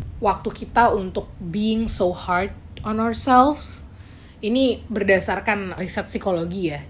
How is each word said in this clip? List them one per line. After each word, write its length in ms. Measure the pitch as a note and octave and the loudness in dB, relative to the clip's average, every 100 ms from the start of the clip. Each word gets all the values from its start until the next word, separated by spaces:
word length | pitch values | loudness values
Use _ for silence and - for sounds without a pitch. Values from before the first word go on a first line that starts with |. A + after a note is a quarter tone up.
| - - | -8 -2
waktu 300 | G#3 F#3+ A3 | 0 0 -2
kita 400 | - - G#3+ A#3 | -8 -2 4 4
untuk 400 | G#3 F#3 G3+ G3+ - | 4 -2 -4 -8 -8
being 480 | F3 F#3+ G#3+ A3 A3+ | -6 -2 0 0 0
so 240 | - F#3 | 0 0
hard 400 | F3 - F3 G3+ - - - | 0 -2 -2 -2 -6 -16 -10
on 160 | G#3+ G#3+ | -4 -2
ourselves. 880 | A3+ A3 - B3 C4+ D4 - - - - - - - - | 0 0 6 8 8 4 -6 -12 -14 -20 -20 -20 -20 -8
Ini 480 | G#3 B3 C4 A3 - | -2 2 2 0 -4
berdasarkan 960 | G#3 G3 F#3+ F3+ - - G3+ F#3+ F3 | -2 4 4 4 -2 -2 -2 -4 -6
riset 320 | F3+ - G3+ | -6 -6 -6
psikologi 560 | G#3 G3 F3 E3+ F#3+ E3+ | -4 -2 -2 -2 -2 -4
ya. 160 | D3 C#3+ | -4 -10